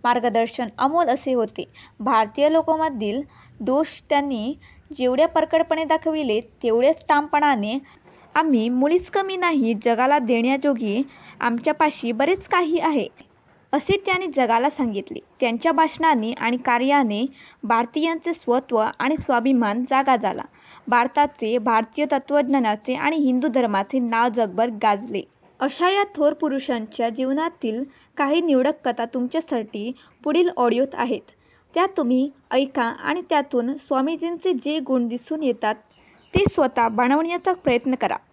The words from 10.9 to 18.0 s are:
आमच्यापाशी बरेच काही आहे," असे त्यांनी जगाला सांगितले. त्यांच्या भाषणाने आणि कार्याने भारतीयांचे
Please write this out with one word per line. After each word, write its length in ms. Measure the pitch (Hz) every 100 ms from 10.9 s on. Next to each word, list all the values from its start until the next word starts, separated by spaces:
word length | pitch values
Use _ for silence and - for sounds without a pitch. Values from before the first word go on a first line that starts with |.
| 214 277 - - -
आमच्यापाशी 720 | 240 233 302 - 302 - 233
बरेच 360 | 220 285 381 -
काही 320 | 359 330 330
आहे," 280 | 320 294 - _ - _ _ _ _
असे 240 | 285 - 392 392
त्यांनी 220 | 370 370
जगाला 420 | 269 240 233 269
सांगितले. 500 | 285 247 196 - - _ _
त्यांच्या 320 | 240 226 339
भाषणाने 600 | 311 320 - 320 269 220
आणि 260 | - 233 240
कार्याने 680 | 254 240 262 285 240 208 269 - - _
भारतीयांचे 680 | 208 226 233 311